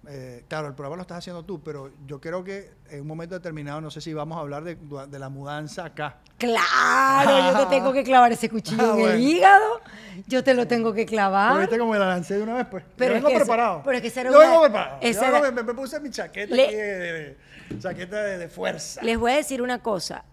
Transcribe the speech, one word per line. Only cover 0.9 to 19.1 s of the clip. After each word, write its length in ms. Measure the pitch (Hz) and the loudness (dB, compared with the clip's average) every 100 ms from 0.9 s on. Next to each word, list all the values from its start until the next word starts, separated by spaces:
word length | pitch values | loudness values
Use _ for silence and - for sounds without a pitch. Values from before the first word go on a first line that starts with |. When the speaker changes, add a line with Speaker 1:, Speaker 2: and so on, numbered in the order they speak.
| 165 | -12
Speaker 1:
lo 40 | |
estás 160 | 180 170 | -12 -14
haciendo 260 | 185 175 | -14 -16
tú, 180 | 165 175 | -12 -14
pero 260 | 147 147 135 147 139 | -12 -14 -14 -20 -16
yo 160 | 147 | -14
creo 220 | 160 180 | -10 -10
que 280 | 185 196 190 _ - | -8 -14 -14 _ -20
en 100 | 147 | -16
un 60 | 143 | -12
momento 260 | 160 170 | -12 -12
determinado, 480 | 185 175 156 143 147 | -12 -10 -10 -10 -10
no 80 | 160 | -12
sé 100 | 156 | -12
si 140 | 151 | -10
vamos 240 | 156 151 165 | -8 -8 -8
a 40 | |
hablar 220 | 143 143 | -8 -10
de, 120 | 165 160 156 143 139 | -10 -14 -14 -14 -14
de 100 | 139 | -14
la 100 | 135 | -12
mudanza 560 | 139 139 147 151 - 170 | -12 -10 -10 -10 -12 -12
acá. 340 | - 147 - _ _ | -8 -10 -10 _ _
Speaker 2:
Claro, 1120 | 247 339 254 302 - 262 269 269 277 277 - - | 0 2 2 4 4 4 4 6 6 6 6 4
yo 40 | 269 | 4
te 80 | 277 | 4
Speaker 1:
<laughs> 0 | |
Speaker 2:
tengo 160 | 277 | 2
que 100 | 262 | 0
clavar 280 | 262 262 240 | 4 8 8
ese 160 | 226 180 | 4 -2
cuchillo 340 | 220 - 220 | -4 -4 2
Speaker 1:
Ah, 100 | 226 | 2
Speaker 2:
en 60 | 220 | 4
el 20 | |
Speaker 1:
bueno. 160 | 220 214 | 4 4
Speaker 2:
hígado. 640 | 262 339 381 403 427 453 - - - 185 196 | 4 6 8 8 6 -4 -8 -20 -18 -18 -4
Yo 160 | 254 | 0
te 100 | 254 | 4
lo 120 | 247 240 | 2 2
tengo 260 | 240 226 | 0 0
que 120 | 208 208 | -2 -2
clavar. 440 | 214 196 190 208 | 0 2 4 4
Speaker 1:
Pero 60 | 269 | 4
viste 160 | - 233 | 2 0
cómo 120 | 233 | 2
me 60 | 214 | 2
la 80 | 190 | 2
lancé 280 | 180 170 202 | 0 -2 -4
de 60 | |
una 100 | 214 | -4
vez, 140 | 240 240 | -4 -6
pues. 160 | 185 - - | -8 -16 -2
Speaker 2:
Pero 160 | 247 | 0
Speaker 1:
Yo 40 | 226 | 2
Speaker 2:
es 60 | |
Speaker 1:
vengo 40 | 285 | 4
Speaker 2:
que 60 | 247 | 4
esa, 80 | 233 | 4
Speaker 1:
preparado. 360 | 233 233 165 | 2 2 -2
Speaker 2:
pero 120 | 269 247 | -2 -2
es 40 | |
que 60 | 226 | -4
esa 120 | 254 | -4
era 100 | 247 | 2
Speaker 1:
Yo 60 | 285 | 4
Speaker 2:
una, 100 | 311 | 4
Speaker 1:
vengo 120 | 330 | 4
preparado. 340 | 302 208 156 - | 4 0 -6 -4
Speaker 2:
esa 200 | 233 208 | -4 0
Speaker 1:
Yo 60 | 254 247 | 2 2
Speaker 2:
era 40 | |
Speaker 1:
me, 100 | 285 | 0
me, 120 | 240 | -4
me 100 | 226 | -8
puse 260 | 240 269 302 | -8 -8 -10
mi 100 | 294 | -10
chaqueta 460 | - 170 190 208 240 | -10 -10 -10 -4 2
Speaker 2:
Le 100 | 262 | 2
Speaker 1:
aquí 100 | 214 | 0
de, 80 | |
de, 540 | 208 190 175 165 147 135 _ - - | -6 -6 -8 -8 -12 -18 _ -20 -16
de, 100 | - | -12
chaqueta 420 | 185 175 180 208 | -10 -10 -10 -6
de, 140 | 208 185 | -6 -6
de 100 | 165 | -12
fuerza. 520 | 175 185 - - - | -8 -6 -6 -12 -8
Speaker 2:
Les 160 | 226 | -4